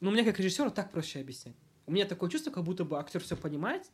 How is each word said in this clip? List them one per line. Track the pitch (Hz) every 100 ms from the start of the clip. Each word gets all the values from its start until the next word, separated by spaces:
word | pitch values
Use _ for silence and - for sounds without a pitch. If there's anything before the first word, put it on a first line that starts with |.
ну, | 190
мне | 220
как | 220 202
режиссёру | 185 185 277
так | - 185
проще | 170 156 143
объяснять. | 135 123 - - - _ -
У |
меня | 180 196
такое | 175 175
чувство, | 311 302
как | 180
будто | 165 185
бы | 160 147
актёр | 151 175
всё | - 170
понимает | 151 147 196 370 -